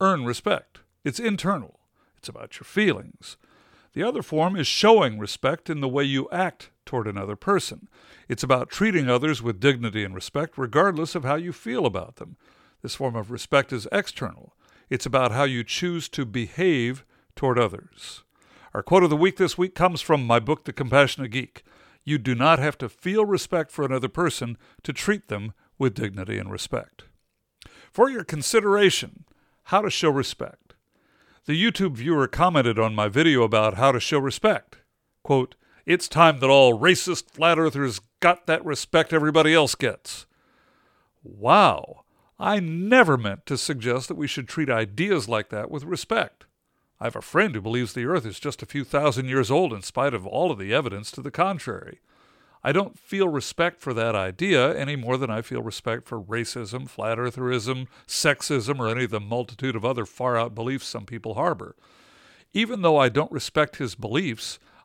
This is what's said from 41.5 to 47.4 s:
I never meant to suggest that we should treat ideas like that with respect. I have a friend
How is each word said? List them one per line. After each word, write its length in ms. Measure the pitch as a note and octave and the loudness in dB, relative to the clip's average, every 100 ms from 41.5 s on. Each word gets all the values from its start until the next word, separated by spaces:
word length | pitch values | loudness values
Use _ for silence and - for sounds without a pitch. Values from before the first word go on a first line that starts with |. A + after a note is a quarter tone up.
| F#3+ F3+ D2+ - - _ _ _ - | 6 6 2 -6 -18 _ _ _ -6
I 220 | F#3+ G#3 | -2 -2
never 560 | E3+ E3 G3 B3+ F#3 C3 | -2 -4 4 6 6 4
meant 300 | G#2+ G2 - | 0 -8 -6
to 100 | C3+ | -6
suggest 500 | - C#3 A#2 B2 B2+ | -4 -4 -2 -2 -4
that 100 | F3+ | -6
we 100 | C#3+ | -6
should 180 | - A#2 | -6 -8
treat 220 | - C#3+ | -4 -2
ideas 600 | A2+ G#2+ G#2 G3 F3 G#2+ | 0 -2 -2 0 0 0
like 200 | A2 G#2+ | -4 -4
that 220 | G#2 G#2+ | -8 -8
with 140 | D3+ | -10
respect. 600 | D3 F3 - A3+ - _ _ _ _ _ _ - | -8 -8 -2 -2 -2 _ _ _ _ _ _ -8
I 40 | |
have 120 | A#2 G#2+ | -8 -8
a 60 | |
friend 320 | - D#3+ | -2 0